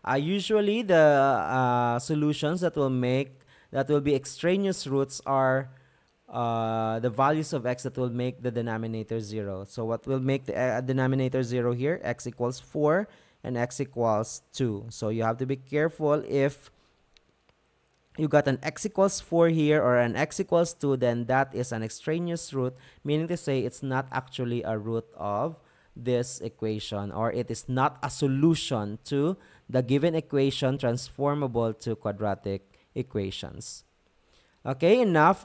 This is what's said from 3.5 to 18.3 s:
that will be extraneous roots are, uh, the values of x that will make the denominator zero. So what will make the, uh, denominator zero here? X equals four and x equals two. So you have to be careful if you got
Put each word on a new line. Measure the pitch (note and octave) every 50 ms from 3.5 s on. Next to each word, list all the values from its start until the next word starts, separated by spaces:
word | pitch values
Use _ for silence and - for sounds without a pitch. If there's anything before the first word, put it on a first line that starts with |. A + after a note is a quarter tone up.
| - _ _ _
that | - C3 C3+ B2+
will | D3+ D3
be | C#3 D3 C#3+
extraneous | C3 C3 - - - - E3+ F#3 F#3+ G3 F#3+ F3+ - -
roots | C#3 C3+ C#3 C#3 C3+ - - -
are, | - C3+ C3+ C3+ C3 C3 C3 C3+ C3 - - _ _ _ _ _ _ _ _ _ -
uh, | - A#2+ A#2+ A#2 A#2 A2+ A2+ A2+ A2+ A2+ A2 A2 A2+ A2+
the | A#2 B2+
values | G#2 C3 C3+ C#3+ D#3 D#3 D#3 -
of | - C#3 A2+
x | B2 B2 B2
that | - B2+ -
will | B2+ B2+ B2
make | A#2 A#2+ B2 B2+ B2+ -
the | B2 B2
denominator | A2+ A#2+ A#2 A#2 A2 A2 A2+ A2+ A2+ A2+ G#2+ - A2+ A2+
zero. | G#2+ G2+ G#2+ A2 G2+ G2 F#2+ F#2 G2
So | - - B2 A2+
what | A2+ A#2 A2+ -
will | C3 C3+ C3+
make | B2+ C3 C3+ C3+ C3
the, | - C#2+ -
uh, | B2+ B2+ G#2+ B2
denominator | C3 B2+ C3 C3+ C3 C3 C3 C3+ C3 B2+ C3 C3
zero | B2+ A#2 B2 B2+ A#2+ A#2+
here? | A#2+ A#2+ B2+ D3 F3 -
X | - - A#2+ - -
equals | B2 A#2+ - B2 A#2+ B2+ -
four | - - - D#3 D3 D3 D#3 F#3 G#3 - - - _ _ _ _ -
and | - B2+
x | A#2+ A#2+ B2 - -
equals | C#3 C3 - A#2+ A#2 A2+ G#2+ G#2 A2+ - - - _ _
two. | - - C3+ A#2 G#2 G2 A2 A#2
So | - - A2+ G#2+
you | A2+ A2+ A2+
have | A2+ A#2 B2
to | C3
be | B2+ C#3
careful | C3 C3 - C#3+ D3 D#3 E3 D#3 - D#3 D3 D3 D#3 -
if | - C3 C#3 C3+ C#3 C#3 - - - _ _ _ _ _ _ _ _ _ _ _ _ _ _ _ _ _ _ _ _ _ _ _ _ _ _ _ _ _
you | - D#3
got | D3